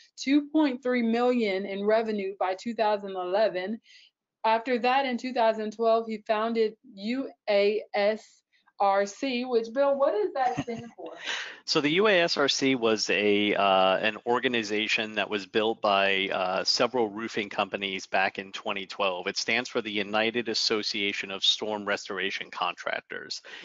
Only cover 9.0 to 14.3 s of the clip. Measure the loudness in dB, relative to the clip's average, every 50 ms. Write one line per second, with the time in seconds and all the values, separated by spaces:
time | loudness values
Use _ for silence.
9 | 0 0 -4 -6 -4 -2 -2 -2 -2 0 0 0 0 0 0 0 2 2 4 2
10 | 2 2 2 0 -2 -2 -2 0 0 0 0 -2 -4 -6 -8 -10 -10 -16 -18 -16
11 | -16 -16 -14 -12 -10 -8 -8 -8 -8 -12 -14 -16 -6 -2 0 2 2 2 2 4
12 | 4 6 6 4 4 2 2 2 2 2 2 2 2 2 2 4 4 2 2 2
13 | 0 0 0 2 4 4 4 4 4 2 2 4 4 4 6 6 6 4 4 2
14 | 0 -2 -2 -4 -2 -2